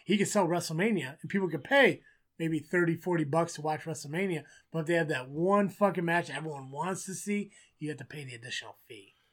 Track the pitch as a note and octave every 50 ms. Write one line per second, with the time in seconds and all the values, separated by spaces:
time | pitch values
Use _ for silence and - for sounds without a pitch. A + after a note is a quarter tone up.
0 | - - F#3+ G#3 G3 - - G#3 F#3+ D#3+ E3+ F3 - - D#3+ D#3 F#3 A3+ A3 F#3
1 | C#3 B2+ C#3+ - - D#3+ - G3 G3 F3+ D#3 D3+ C#3 - C#4 C#4 C4 A3 - -
2 | - - _ _ _ _ _ - E3 E3 D#3+ D#3 - - - F3+ F3 E3 E3 E3
3 | - F#3 F3 E3 D#3 C#3 C#3 D#3+ E3+ E3 - - D3+ D#3 D#3 D3+ - E3 D#3 D3+
4 | - C#3+ D3 F3 G3 G3 F3 D3+ C3+ - - - _ _ - E3 D#3+ D3+ E3+ E3+
5 | E3 D3+ D#3 C3 B2+ C3 C#3 D3+ E3+ F#3 G3 G3+ G3+ F#3 - - G#3 G3 F#3+ F#3
6 | F3 E3+ E3+ F3 E3+ - - - D#3 D#3 D3+ C#3 C3+ C3 C3 C#3+ D#3+ F3+ F#3+ F#3
7 | - - F#3+ - - G3+ G#3 G#3 G3+ G3+ - - - _ _ - D3+ D3 D3+ B2+
8 | B2+ - - D3+ C#3+ C3 B2 A#2 A2+ B2+ - - - A2 G2+ _ _ - A#2+ G#2+
9 | F#2+ - _ _ _ _